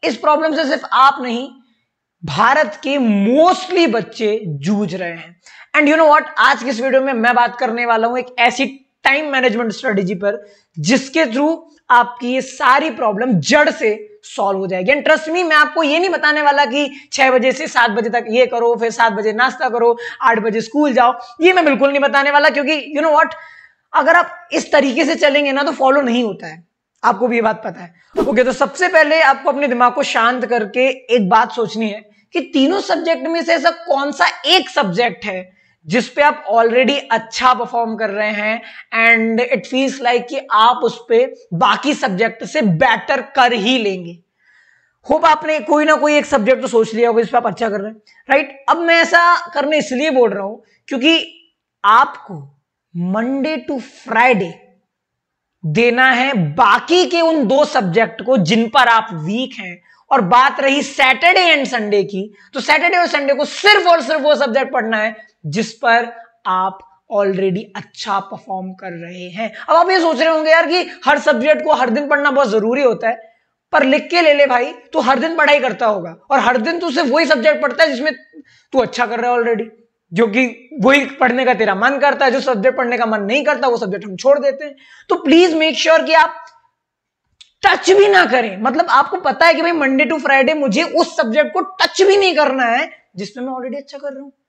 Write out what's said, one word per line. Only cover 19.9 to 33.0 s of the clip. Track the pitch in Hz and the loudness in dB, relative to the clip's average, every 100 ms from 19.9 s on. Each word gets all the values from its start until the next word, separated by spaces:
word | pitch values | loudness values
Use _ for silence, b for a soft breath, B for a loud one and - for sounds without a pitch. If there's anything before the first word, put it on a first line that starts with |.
| 233 B B | 0 B B
आठ | 233 226 | 0 0
बजे | 214 214 | 0 -4
स्कूल | 220 285 302 | -4 0 0
जाओ, | 240 240 254 B B | 4 2 0 B B
ये | 330 | 2
मैं | 370 311 | 4 2
बिल्कुल | 262 277 | 2 2
नहीं | 277 | 2
बताने | 277 277 277 | 0 0 2
वाला, | 285 302 | 4 2
क्योंकि | 262 269 311 254 294 | 2 -2 -4 -4 -2
you | 320 | 2
know | 294 | 2
what, | 320 - B B B B B | 2 -2 B B B B B
अगर | - 262 349 | -2 2 2
आप | 339 - - | 2 -8 -6
इस | 294 - | -6 0
तरीके | 294 277 240 294 | 2 2 0 -2
से | 320 | 2
चलेंगे | 294 277 285 | 2 2 0
ना, | 269 | -2
तो | 277 | -4
फॉलो | 277 262 277 | 0 2 2
नहीं | 262 240 | 0 -2
होता | 233 190 165 | -2 -6 -14
है, | 165 _ _ _ _ | -18 _ _ _ _
आपको | 214 196 240 | -2 0 0
भी | 233 | 0
ये | |
बात | 220 214 | -2 -4
पता | 214 175 | -10 -14
है। | 175 b b - - | -20 b b -4 0
ओके, | 277 | 2
तो | 247 | 0
सबसे | 240 277 - 359 | 0 -2 0 2
पहले | 349 302 320 | 4 4 4
आपको | 302 269 294 | 2 2 -2
अपने | 269 285 | -2 -2
दिमाग | 240 247 | 2 0
को | 247 | 0
शांत | 277 254 226 254 226 | -2 0 0 0 -2
करके | 240 214 240 262 | -2 -2 0 0
एक | 262 - 240 190 | -2 -2 0 4
बात | 220 240 | 2 2
सोचनी | - 220 214 220 | -2 -6 -4 -6
है | 208 - b b | -8 -16 b b
कि | 349 | -8
तीनों | 269 285 269 392 | -4 0 0 0
सब्जेक्ट | - 339 | -2 -4